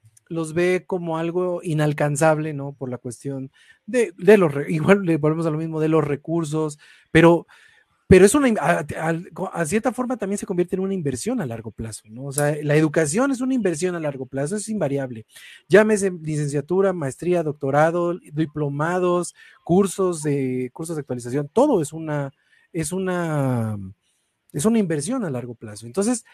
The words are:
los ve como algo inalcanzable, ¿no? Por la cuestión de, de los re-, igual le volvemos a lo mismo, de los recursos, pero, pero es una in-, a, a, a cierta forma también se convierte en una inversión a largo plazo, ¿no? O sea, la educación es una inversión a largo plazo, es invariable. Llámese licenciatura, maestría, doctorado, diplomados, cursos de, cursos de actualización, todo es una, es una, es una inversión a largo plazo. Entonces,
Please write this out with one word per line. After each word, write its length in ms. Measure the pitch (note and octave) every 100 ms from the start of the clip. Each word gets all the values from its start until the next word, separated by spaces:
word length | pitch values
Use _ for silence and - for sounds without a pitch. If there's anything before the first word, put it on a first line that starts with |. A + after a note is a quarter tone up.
| _ _ -
los 260 | E3 D#3
ve 300 | D#3+ F3+ F#3 -
como 320 | F#3 E3+ D#3+
algo 420 | E3+ F3+ F3+ F3
inalcanzable, 920 | F3 D3+ D3+ D3 D3 C#3+ D#3+ D#3 D#3
¿no? 180 | C#3+ C#3
Por 160 | C#3 B2+
la 100 | B2
cuestión 540 | B2 A2+ C#3+ C3+ C3+ _ _ _ -
de, 260 | B3 G#3 -
de 220 | F3 G#3+
los 140 | E3
re-, 200 | C#3 E3+
igual 300 | D#3+ D#3 G3+
le 160 | F3+ D#3+
volvemos 280 | D3+ D#3+ E3
a 40 |
lo 80 | D3+
mismo, 200 | D#3+ D#3
de 100 | D#3
los 140 | D#3+
recursos, 760 | D3 C#3+ D#3+ E3+ D3+ D#3 D#3 D3+ - - _
pero, 360 | D#3 E3 E3 - - - _ _ _ -
pero 160 | F#3+
es 100 | G3+
una 140 | D4 C4
in-, 100 | G3
a, 280 | D3 E3+ D3+ -
a, 180 | E3 E3 F#3+ E3 F#3+
a 120 | E3+ D#3
cierta 260 | G#3+ B3
forma 240 | A#3 B3 B3+
también 220 | G3 G#3
se 80 | G#3+
convierte 300 | F3 F3+ F#3
en 60 |
una 120 | F#3+
inversión 460 | F#3+ C#3+ B2+ G3+ B3+
a 60 | C3
largo 240 | A2+ A2
plazo, 340 | - A2 G#2+ G#2+
¿no? 160 | A#2
O 80 | C#3
sea, 240 | C3+ D3 D3+
la 140 | D3+ D3
educación 540 | D#3 E3 D3 F#3+ C#4
es 100 | B3
una 140 | C4
inversión 400 | C4 F#3+ D3+ F3+
a 60 | F3
largo 260 | D3+ C3+ B2+
plazo, 300 | C3+ D3 G#3
es 120 | G#3+
invariable. 580 | G#3+ D3 C#3 C3 A2+ - - - - -
Llámese 420 | F#3 A3 G#3 G3
licenciatura, 800 | F3 D#3 D3+ C#3+ C#3+ D3 F#3 G3
maestría, 500 | F3+ C#3 - E3+ F3
doctorado, 760 | D#3 C#3 C3+ C#3+ D#3+ F3 F3 F3+
diplomados, 1160 | - D3+ D3+ D3+ C#3+ C#3+ D#3+ F#3 F3+ F3 E3+ _ - -
cursos 600 | - F3+ G3 - F#3 E3
de, 480 | D3+ C#3+ C3 B2+ B2+
cursos 240 | - D#3+ D#3
de 40 |
actualización, 480 | - B2 A#2+ C#3 C#3+
todo 300 | A3+ D4+ G3+
es 100 | C#3+
una, 400 | D#3+ D#3 D3 C#3 _ _ _ _
es 200 | E3+ D3+
una, 840 | F#3 F#3 F3+ E3 D3+ C3+ A#2+ A2 G#2 F#2+ - _ _ _ _ _
es 120 | D#3
una 140 | G#3 A#3
inversión 480 | F3+ D#3 D3+ C4 F3+
a 40 |
largo 240 | B2 A#2+
plazo. 300 | A#2 A2 G#2
Entonces, 400 | A#2 F#3+ G#3 A#3+ _